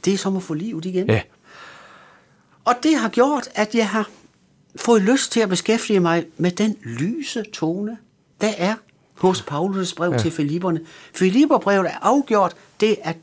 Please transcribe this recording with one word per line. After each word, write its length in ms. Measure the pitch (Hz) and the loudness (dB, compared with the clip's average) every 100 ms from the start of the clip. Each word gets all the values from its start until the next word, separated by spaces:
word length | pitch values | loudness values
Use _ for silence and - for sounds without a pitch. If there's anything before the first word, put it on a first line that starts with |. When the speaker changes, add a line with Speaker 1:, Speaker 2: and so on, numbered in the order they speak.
Speaker 1:
Det 100 | - | 0
er 40 | 196 | -2
som 180 | 196 190 | -2 -4
at 60 | |
få 120 | 180 | -4
livet 300 | 156 214 165 | -8 -6 -8
igen. 220 | 180 180 190 | -4 -2 0
Speaker 2:
Ja. 100 | 110 - _ _ - - - - - - - _ _ _ _ | 0 -2 _ _ -20 -20 -20 -20 -20 -20 -20 _ _ _ _
Speaker 1:
Og 100 | - 240 | -2 0
det 140 | 302 294 | 2 2
har 120 | 226 | 0
gjort, 400 | - 269 294 - | 2 2 2 -4
at 200 | - 214 | -4 0
jeg 140 | 233 208 | 0 0
har 200 | 214 208 - _ _ _ _ _ - | -2 -4 -10 _ _ _ _ _ -6
fået 260 | - 226 | 4 4
lyst 300 | 190 269 - | 6 2 2
til 80 | 233 | 0
at 80 | 208 | 0
beskæftige 520 | 180 - 226 - 202 | 0 0 0 2 2
mig 240 | 175 170 165 - | 4 0 -2 -2
med 140 | 175 | -2
den 260 | 180 214 - | 0 -2 -2
lyse 640 | 117 117 170 320 277 240 208 | -8 -4 -4 -4 -6 -8 -10
tone, 440 | - 160 185 208 233 _ _ _ _ | -6 -4 -4 -6 -10 _ _ _ _
der 100 | 214 208 | -4 -2
er 160 | 180 220 _ _ _ | -2 -4 _ _ _
hos 260 | - 185 185 - | 0 0 0 -4
Paulus' 440 | 147 185 190 180 | -4 -2 -2 -6
brev 160 | - 175 | -4 -2
Speaker 2:
Ja. 60 | 131 | 0
Speaker 1:
til 120 | 131 | -2
Filipperne. 500 | 160 147 170 185 165 165 - - | -2 -2 -2 -2 -4 -6 -20 -16
Filipperbrevet 720 | - 185 220 294 262 196 196 175 | 0 2 4 4 4 4 2 0
er 120 | - | -2
afgjort, 540 | 196 277 277 214 180 - - _ | 2 2 2 2 2 -2 -20 _
det 160 | 214 202 | 0 0
er 100 | 156 165 | -4 -8